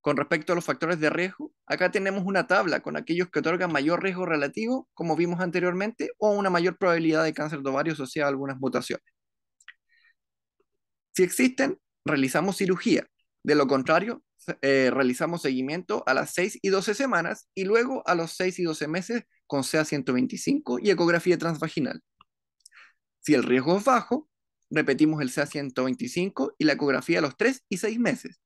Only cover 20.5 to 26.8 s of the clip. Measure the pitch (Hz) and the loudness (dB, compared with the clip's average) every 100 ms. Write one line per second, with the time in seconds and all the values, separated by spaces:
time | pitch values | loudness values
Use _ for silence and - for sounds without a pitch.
20.5 | 285 302 240 208 180 170 170 175 165 160 | -2 0 -2 2 2 4 2 2 0 0
21.5 | 156 156 - 131 - _ _ _ _ _ | -4 -4 -4 -4 -6 _ _ _ _ _
22.5 | _ - _ - _ _ _ - 147 113 | _ -20 _ -20 _ _ _ 2 2 4
23.5 | 123 131 185 208 254 - 254 - _ _ | 2 4 2 4 2 2 -4 -4 _ _
24.5 | _ _ 156 147 135 156 156 135 139 147 | _ _ -2 0 4 4 2 -2 -2 -4
25.5 | 151 139 127 127 123 123 175 190 - 262 | -4 -6 -2 -2 -2 -4 -4 -4 -2 -6
26.5 | - 156 139 | 0 2 2